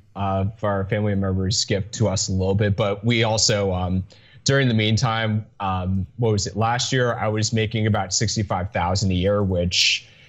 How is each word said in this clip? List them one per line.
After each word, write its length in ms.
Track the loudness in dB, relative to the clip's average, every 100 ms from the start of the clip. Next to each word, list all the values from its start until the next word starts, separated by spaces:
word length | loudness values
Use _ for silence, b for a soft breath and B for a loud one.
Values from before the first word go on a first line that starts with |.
| -8
uh, 300 | -6 -2 0 -2
of 80 | -2
our 220 | -2 -2
family 320 | 0 0 0 0
members 420 | 0 0 0 -2
skip 320 | 0 -2 -2
to 140 | 0 0
us 220 | 0 -2
a 40 |
little 220 | 0 0
bit, 220 | 2 2 0
but 280 | 0 0
we 200 | 0 2
also, 480 | 2 2 2 2 0
um, 320 | -2 -2 -2 -4 B B B
during 240 | 0 2 2
the 60 |
meantime, 720 | 2 2 2 0 0 0 -2 -4 -6
um, 480 | -4 -2 -2 -2 -4 -2
what 140 | 0
was 160 | 0 -2
it? 80 |
Last 380 | -2 0 0 0
year, 220 | 0 0
I 120 | 0 -2
was 260 | 0 0
making 360 | 0 0 0 0
about 260 | 0 0
sixty-five 560 | -2 -2 -2 -2 -2 -2
thousand 380 | -2 0 0 0
a 40 |
year, 280 | 2 2 2
which 640 | 2 0 0 2 0 0 B B